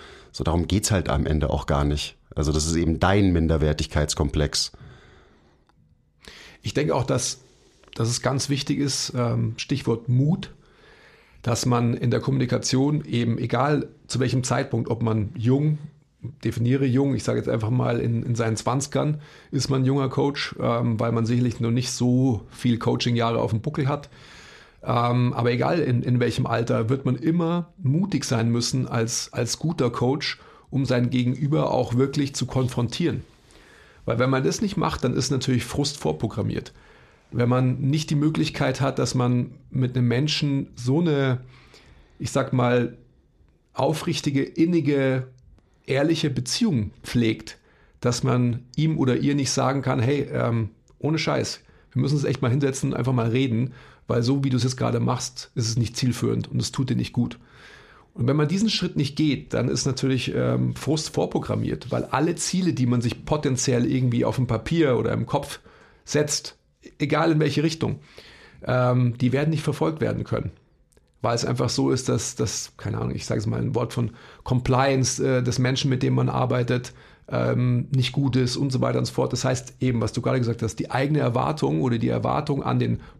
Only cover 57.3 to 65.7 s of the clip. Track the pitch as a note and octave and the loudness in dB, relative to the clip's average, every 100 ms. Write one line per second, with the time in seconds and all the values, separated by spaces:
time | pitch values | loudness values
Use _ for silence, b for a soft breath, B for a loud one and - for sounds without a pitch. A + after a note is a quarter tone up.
57.3 | - B B B B B B B - A#2+ | -4 B B B B B B B -4 0
58.3 | D3 D3+ F#3+ A3 - F3+ - C#3 - D#3 | 2 2 2 0 0 -2 -2 -2 0 0
59.3 | C3+ - A2+ A#2+ C#3 C#3+ C3 C3+ C3 - | 0 -2 -2 0 0 -2 -2 0 0 -2
60.3 | B2+ B2 B2 B2+ A#2+ - D#3 - - F3 | -2 0 0 0 -2 -2 -2 -2 -2 -2
61.3 | D3 C3 G#2+ A#2 A#2 A#2+ B2+ - C3 D#3+ | -2 -2 -2 -2 -4 -4 -6 -2 0 0
62.3 | E3 - F3+ F3+ A#2+ B2+ B2 A#2 - - | -2 -2 0 0 2 2 2 0 -4 -2
63.3 | D3+ D3+ B2+ - B2 A#2+ C3 B2+ A#2+ A#2 | -2 0 -2 0 0 2 0 0 2 0
64.3 | A2+ B2 A2+ - E3 D3 A#2 A2+ A2+ A#2 | 0 0 -2 0 0 2 2 0 -2 -2
65.3 | C#3+ - - b | -2 -4 -10 b